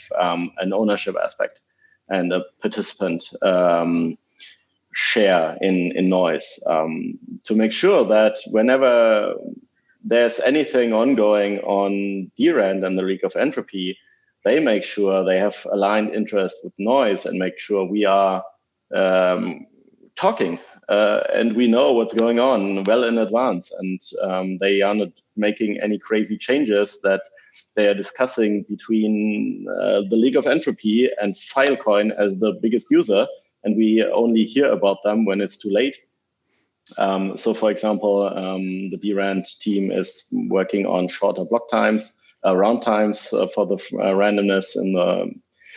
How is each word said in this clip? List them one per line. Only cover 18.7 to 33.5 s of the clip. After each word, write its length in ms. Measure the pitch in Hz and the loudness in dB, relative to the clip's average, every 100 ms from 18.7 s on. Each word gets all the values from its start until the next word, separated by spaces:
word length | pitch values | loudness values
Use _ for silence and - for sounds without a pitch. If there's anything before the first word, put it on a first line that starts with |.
| _ _ | _ _
um, 720 | 95 95 92 92 90 92 76 - _ _ _ _ | -2 2 2 2 0 -4 -8 -14 _ _ _ _
talking, 440 | - 190 226 92 87 - - - | -2 0 0 -2 -6 -12 -14 -2
uh, 320 | 104 104 107 - | 2 2 0 0
and 220 | 101 113 110 | 0 0 2
we 100 | 123 | 2
know 260 | 117 143 | 4 4
what's 220 | 120 110 | 2 0
going 240 | 107 113 117 | 0 0 2
on 460 | 131 117 98 98 | 2 2 0 -2
well 200 | 98 117 | 0 2
in 140 | 120 117 | 2 0
advance, 540 | 104 113 127 90 - - | 0 0 0 -2 -8 -10
and, 200 | 95 92 - - | -8 -8 -8 -6
um, 340 | 98 92 92 92 | -4 -4 -4 -2
they 220 | 98 98 | 0 2
are 140 | 98 | 2
not 140 | 104 92 - _ | 0 -2 -8 _
making 440 | - 104 107 107 - | -2 -2 0 -4 -2
any 180 | 104 104 | -4 -4
crazy 400 | - 110 107 104 | -2 -2 -2 -4
changes 640 | - 135 131 101 104 - | -2 0 2 2 0 -2
that 180 | 98 98 - - _ - - | 0 0 -4 -20 _ -20 -8
they 120 | - 104 | 0 0
are 80 | |
discussing 680 | 101 95 - 127 - 107 104 | 0 -4 -4 -2 0 0 0
between, 1040 | - 101 - 113 107 107 107 107 107 92 92 | -4 -8 -2 0 2 0 0 -2 -4 -6 -8
uh, 340 | 95 98 101 98 | -4 0 0 0
the 80 | 113 | 2
League 200 | 123 135 | 2 2
of 100 | 120 | 2
Entropy 640 | 151 156 - 107 110 127 - | 0 -2 -4 0 2 2 0
and 140 | 104 | -4
Filecoin 800 | 95 - 135 139 127 110 104 107 101 | -6 -4 0 0 0 0 2 0 0
as 220 | 104 95 | -2 0
the 140 | 107 92 | -2 0
biggest 280 | 113 113 - | -2 -2 2
user, 360 | 160 165 101 - - _ | 2 4 2 0 -4 _